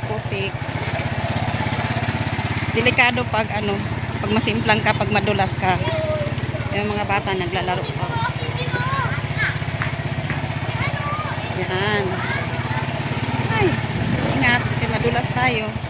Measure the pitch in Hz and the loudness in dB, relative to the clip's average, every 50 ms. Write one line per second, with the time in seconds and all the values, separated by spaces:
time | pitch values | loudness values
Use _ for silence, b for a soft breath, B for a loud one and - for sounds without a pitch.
0 | - - 220 214 - - 208 196 196 - - - - - - - - - - - | -2 -2 -4 -4 -2 -2 -2 -2 -2 -2 -2 -4 -6 -4 -4 -4 -2 -2 -2 -2
1 | - - - - - - - - - - - - - - - - - - - - | -2 -2 -2 -2 -2 -2 0 0 0 0 2 2 2 2 2 0 0 0 0 0
2 | - - - - - - - - - - - - - - - 233 233 247 247 - | 0 0 0 0 -2 -2 -2 -2 -2 -2 -2 0 -2 0 0 4 4 4 6 6
3 | 254 240 240 247 247 - - 214 220 - - 214 208 202 202 202 208 - - - | 4 4 4 2 0 2 2 0 0 0 -2 -2 0 0 0 0 -2 -2 -4 -4
4 | - - - - 220 202 208 226 - 226 208 226 226 226 214 214 208 214 214 - | -4 -4 -4 -2 0 2 2 2 2 2 2 2 4 4 4 4 4 2 2 2
5 | 208 196 208 202 196 208 208 196 190 190 - - 196 185 180 175 175 - 165 160 | 2 2 2 2 4 4 2 2 2 0 0 0 2 2 2 2 2 0 0 0
6 | 320 311 - 208 - - - - - - - - - - - 202 208 208 202 208 | 0 0 0 0 -2 -2 -2 -2 -4 -4 -4 -4 -4 -2 0 0 0 0 0 0
7 | 208 202 196 208 202 202 190 185 180 170 180 185 175 180 180 185 185 - - - | 0 2 0 0 0 0 0 0 0 0 0 0 0 0 0 0 -2 -4 -2 -4
8 | - - 480 233 466 494 - - 480 480 - - 494 494 508 494 - 1047 1077 1047 | -2 -2 0 0 0 0 -2 -2 -4 -4 -2 -2 -2 -2 0 0 0 0 0 0
9 | - - - - - - - - - - - - - - - - - - - - | 0 0 0 -2 -2 -2 -2 0 0 0 0 -2 -2 -4 -2 -2 -2 -4 -4 -4
10 | - - - - - - - - - - - - - - - 906 1077 1077 - - | -4 -2 -2 -2 -2 -2 -2 -2 -2 -2 -4 -4 -4 -2 -2 -2 -2 -2 -2 -2
11 | - - - - - - - - - - - 185 180 170 180 185 196 208 208 208 | -2 -2 -2 -2 -2 -4 -4 -4 -4 -4 -2 -2 -2 0 0 0 2 2 2 2
12 | 196 185 180 175 - - - - - - - - - - - - - - - - | 2 0 0 -2 -2 -2 -2 -2 -2 -2 -2 -4 -2 -2 -2 -2 -2 -2 -2 -2
13 | - - - - - - - - - - 440 440 - 165 - - - - - - | -2 -2 -2 -2 -2 -2 0 0 0 0 2 4 4 4 4 2 -2 -2 -2 0
14 | - - - - - - 240 269 254 247 240 247 233 226 - - 240 214 220 220 | 0 2 2 0 0 0 2 2 4 4 4 4 2 0 0 0 0 0 0 2
15 | 226 240 233 240 240 - - 247 247 254 240 220 214 214 214 - - | 2 2 2 2 0 0 0 2 2 2 2 2 -2 -2 -4 -6 -6